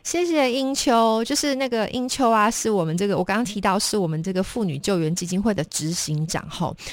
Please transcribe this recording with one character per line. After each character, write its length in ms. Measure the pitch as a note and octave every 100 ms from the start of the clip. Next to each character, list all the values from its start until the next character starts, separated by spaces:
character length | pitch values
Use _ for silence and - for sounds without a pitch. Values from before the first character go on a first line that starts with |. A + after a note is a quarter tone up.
谢 220 | - E4+ F4
谢 240 | D#4 B3+
英 240 | B3+ C4+
秋， 500 | C#4 - A#3 A3+ A3 A#3
就 100 | D4
是 200 | D4 C4
那 120 | C4
个 220 | A#3 G#3+
英 180 | B3 B3+
秋 220 | - A#3+
啊， 200 | A3+ G#3
是 200 | - A3+
我 160 | G#3 D#3+
们 100 | E3+
这 120 | G3+
个， 100 | E3
我 60 |
刚 120 | F3+ G3+
刚 80 |
提 160 | A#3+ G#3
到 180 | G3+ F#3+
是 200 | - G#3+
我 100 | F3
们 140 | D#3+
这 80 | F3
个 100 | F#3
妇 200 | F#3+ B3
女 140 | G3 C#3
救 200 | G3 F3+
援 140 | D#3
基 120 | F3 F3
金 160 | F3+
会 120 | A3
的 80 | F#3+ -
执 260 | - D3+
行 340 | F3 - D3+ D#3+
长 220 | - -
吼。 240 | - F3 - -